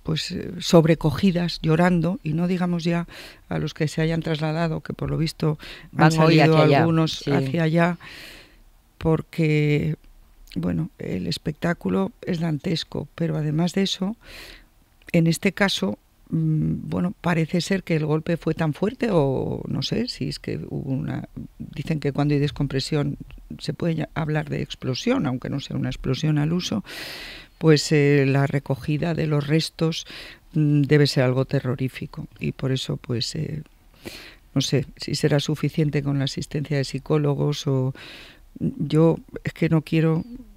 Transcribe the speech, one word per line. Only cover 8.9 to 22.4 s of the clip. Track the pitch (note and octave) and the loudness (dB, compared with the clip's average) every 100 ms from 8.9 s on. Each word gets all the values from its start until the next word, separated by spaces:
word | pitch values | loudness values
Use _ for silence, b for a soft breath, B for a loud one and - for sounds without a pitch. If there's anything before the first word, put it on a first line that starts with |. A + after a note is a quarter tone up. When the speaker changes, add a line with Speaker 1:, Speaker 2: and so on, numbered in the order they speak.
| - | -4
Speaker 1:
porque, | D#3+ D#3 - - D#3 D3+ D3 D3 D#3 D3+ - - - - - | 0 0 0 0 2 4 4 2 0 -4 -10 -20 -20 -20 -10
bueno, | F3 F3 E3 D#3+ - | -4 -2 -2 -4 -6
el | - F#3 F3+ | -6 -4 -4
espectáculo | - D#3 - E3+ E3+ F#3+ F#3+ F#3+ - | -4 -6 -4 -2 -2 -2 -2 -2 -6
es | - E3+ | -6 -4
dantesco, | E3 D3 - E3 - - D3 | -2 -4 -4 -4 -6 -10 -10
pero | - E3 D#3 | -6 -4 -2
además | D3+ D3+ F3 | -2 0 0
de | G3 | 0
eso, | F#3+ - F#3+ A#3 B B B B B _ _ _ - | -2 -2 -6 -6 B B B B B _ _ _ -2
en | E3+ E3 | 2 4
este | D#3+ G3+ | 2 -2
caso, | - G3 - F#3+ G#3 _ _ - | 0 0 0 -4 -4 _ _ -6
mm, | D#3+ D#3+ D#3 D#3 D#3 D3+ | -2 0 0 0 -2 -4
bueno, | F3 F3+ - | -2 -2 -2
parece | E3+ E3 D#3+ F3 | -2 0 0 0
ser | - F#3+ | 0 -2
que | - D#3+ | 0 0
el | D3+ | 0
golpe | D#3 E3 E3 | 0 0 -2
fue | E3 | -2
tan | D#3 D#3+ | 0 0
fuerte, | - G3 - A#3 | 0 -4 -2 0
o | F3 C#3 C3 - - - | 2 2 0 -2 -4 -4
no | - | -4
sé | - - B3 | -2 -2 -4
si | - - | -6 -6
es | - | -6
que | - D3+ E3 | -8 -8 -8
hubo | D3 C#3 | -8 -4
una... | C3+ D3 B2+ - - - - | -4 -4 -6 -10 -14 -16 -14
Dicen | - - - D#3 | -12 -8 -6 -4
que | C#3+ | -2
cuando | D3 D3 | 0 2
hay | D3 | 2